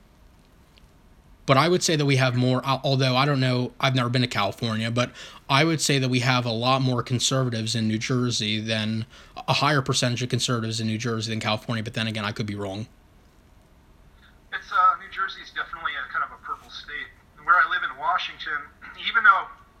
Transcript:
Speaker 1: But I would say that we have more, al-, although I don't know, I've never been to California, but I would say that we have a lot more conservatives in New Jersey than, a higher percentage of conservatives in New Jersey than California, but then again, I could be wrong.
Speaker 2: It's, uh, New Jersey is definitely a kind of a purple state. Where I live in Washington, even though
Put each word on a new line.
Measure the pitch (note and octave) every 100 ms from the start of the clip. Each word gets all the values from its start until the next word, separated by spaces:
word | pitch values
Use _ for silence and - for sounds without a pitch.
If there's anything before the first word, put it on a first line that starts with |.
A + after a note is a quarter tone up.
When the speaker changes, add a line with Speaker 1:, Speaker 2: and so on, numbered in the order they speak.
| - - - - - - - - - - - - - - -
Speaker 1:
But | C3+
I | D#3+
would | F3+
say | - D#3+
that | C#3+
we | C3+
have | C3 B2
more, | B2+ B2+ C#3
al-, | C3
although | D3 C3+ C3 B2+
I | C#3+
don't | C#3
know, | C3 B2+ B2 -
I've | C3+
never | B2+ A#2+
been | B2+
to | B2
California, | A2+ G2+ - A#2 A2 A2+
but | A#2+ B2 - - - -
I | C#3
would | E3 D#3
say | - C#3
that | C3
we | B2+
have | B2 B2+
a | B2
lot | A2+ B2 C3
more | B2+ B2
conservatives | A#2 B2 - C3+ B2+ A2+ A2 A#2+
in | A2
New | A2
Jersey | - B2+ B2 A2 G#2+ G#2+
than, | A2 A2 G#2+ A2+ A2+ - - - -
a |
higher | C3 C#3+ D3
percentage | C#3 B2+ B2 A#2
of | B2
conservatives | A#2+ - B2 A2+ A2
in | A2
New | A2
Jersey | A#2+ A#2 A2
than | A2
California, | A2 A2 - A#2
but | G#2
then | - A2
again, | A2 G#2
I |
could | G#2 G#2
be | G2+
wrong. | G2+ G2 A2+ - - - - - - - - - - - - - - - - -
Speaker 2:
It's, | -
uh, | C6+ C6+ C6+
New | -
Jersey | - - - -
is |
definitely | - - E3 D#3+
a | - -
kind | D#3 -
of |
a | -
purple | - - -
state. | - - - - - - -
Where | -
I | F3 -
live | - -
in | -
Washington, | D#3 - - - - D3+ - - - - -
even | -
though | G#3+ A#3 - - - -